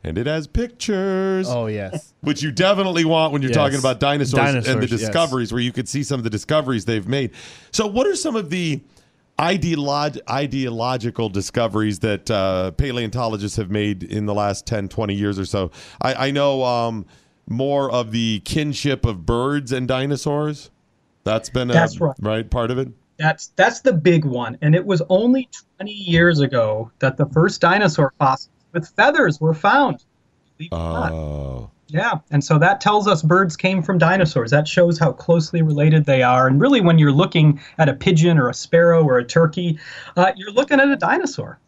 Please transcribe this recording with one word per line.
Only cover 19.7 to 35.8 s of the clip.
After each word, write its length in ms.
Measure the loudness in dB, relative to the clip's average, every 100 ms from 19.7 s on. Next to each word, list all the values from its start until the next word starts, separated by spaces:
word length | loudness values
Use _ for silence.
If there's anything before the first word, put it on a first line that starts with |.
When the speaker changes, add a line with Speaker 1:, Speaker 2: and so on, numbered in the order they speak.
Speaker 1:
and 160 | -4 -2
dinosaurs. 840 | -2 -2 -4 -2 -2 -4 -8 -16 _ _ _ _ _
That's 260 | -4 -4 -2
been 200 | -4 0
a, 40 |
Speaker 3:
That's 260 | 0 0 -2
right. 140 | -4 -2
Speaker 1:
right, 280 | -4 -4 -2
part 200 | -4 -2
of 80 | -4
it? 100 | -6 -12 _ -4
Speaker 3:
That's, 300 | -4 -2 -8 0
that's 240 | 0 2
the 120 | 0
big 320 | 2 4 2
one. 340 | 0 -4 -6 -2
And 120 | 2
it 100 | 2 2
was 160 | -2 2
only 400 | 2 4 0 -2 -16 _ _
twenty 160 | -12
years 480 | -10 0 4 4 4
ago 500 | 2 0 0 -2 -8 _
that 160 | -2 0
the 100 | 0
first 340 | 2 2 2
dinosaur 520 | 2 4 2 2 -2 _
fossils 320 | 0 0 -8 _ _
with 160 | -8 -6
feathers 500 | 2 2 4 0 2
were 140 | -2
found. 500 | 0 2 2 2 -2 _ _ _ _ _ _
Believe 140 | -10
it 20 |
or 40 | -6
not. 340 | -4 -4 -4
Speaker 1:
Oh. 580 | -6 -6 -8 -8 -10 -14 _ _
Speaker 3:
Yeah. 260 | -4 -2 -4 _
And 120 | -2
so 160 | 2 2
that 220 | 4 2
tells 260 | 2 2 2
us 160 | 2
birds 320 | 4 2 2
came 280 | -2 -2 -2
from 160 | 0 2
dinosaurs. 520 | 4 4 2 0 0
That 160 | 0 2
shows 320 | 2 2 4
how 140 | 0
closely 480 | 0 0 2 2 0
related 460 | 0 4